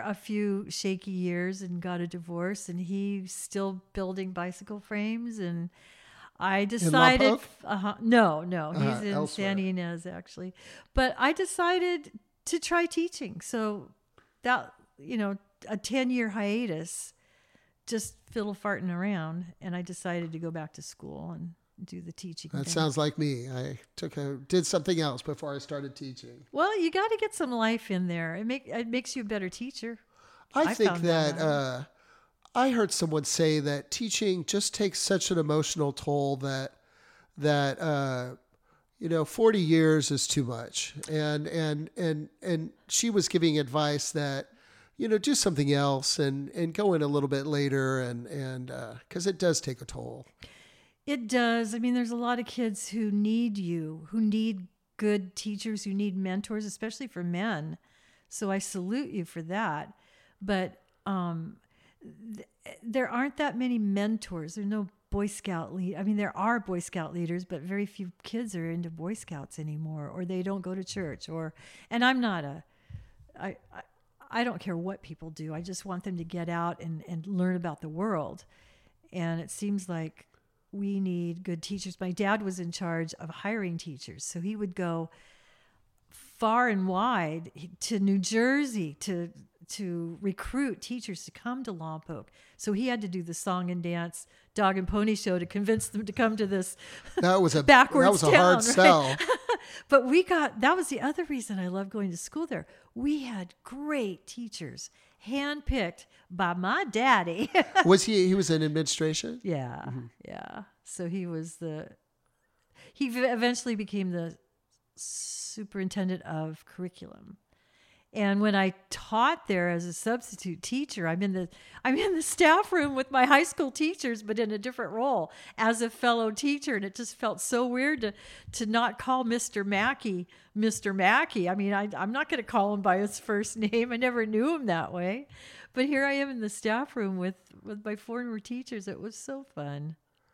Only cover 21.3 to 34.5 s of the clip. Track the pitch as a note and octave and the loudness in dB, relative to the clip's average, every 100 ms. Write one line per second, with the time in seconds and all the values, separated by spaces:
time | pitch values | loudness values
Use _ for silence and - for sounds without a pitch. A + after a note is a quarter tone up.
21.3 | D#3+ E3+ E3+ _ - F3 F3+ E3+ - F#3 | -10 -12 -14 _ -18 -14 -12 -14 -14 -14
22.3 | D#3+ D#3 C#3 C#3 E3 D#3 C#3+ D3+ D3+ D3+ | -12 -10 -6 -4 0 2 2 0 0 -2
23.3 | B2+ B2+ B2+ C3+ C3 - - E3 - C#3 | -2 -6 -6 -6 -8 -14 -12 -10 -6 -6
24.3 | C3+ C#3 F#3 E3 F3+ D3+ E3+ D3+ C#3+ - | -8 0 0 2 0 0 0 0 -2 -6
25.3 | C#3+ D3+ C#3 - C#3+ C#3 C3 C3+ B2+ A#2+ | -8 -6 -10 -8 -8 -8 -10 -14 -14 -16
26.3 | A#2+ - C4 F#4 G#4+ E4 F#4+ A4 A4 G#4+ | -20 -10 0 0 2 0 2 0 0 -2
27.3 | - C#4+ A#3+ A3 A3+ - F#3 F3+ E3+ E3 | -2 -2 0 2 0 -2 -2 0 -2 -4
28.3 | E3+ A3 C4+ - A3+ A#3 B3 B3 C4+ G#3 | -4 -4 -6 -6 -6 -2 -4 -4 -6 -4
29.3 | G#3+ F#3 - B3 - A3+ A3+ _ _ - | -4 -4 -6 -12 -10 -10 -12 _ _ -20
30.3 | - _ C4+ D#4 E3 G3+ F3 E3+ E3 D3+ | -20 _ 0 2 4 4 4 2 4 4
31.3 | D3+ D#3 C#3+ C3 B2+ D3 _ _ - _ | 2 2 2 0 -4 -10 _ _ -20 _
32.3 | _ _ A#3+ C4 A#3 G3+ - E3 D#3 C#3 | _ _ 2 2 4 2 2 0 0 0
33.3 | - D#3+ D3+ C#3+ C#3+ - - A3+ - G#3+ | 2 4 4 0 -2 -4 -6 -2 0 0
34.3 | F#3 D#3 | 0 0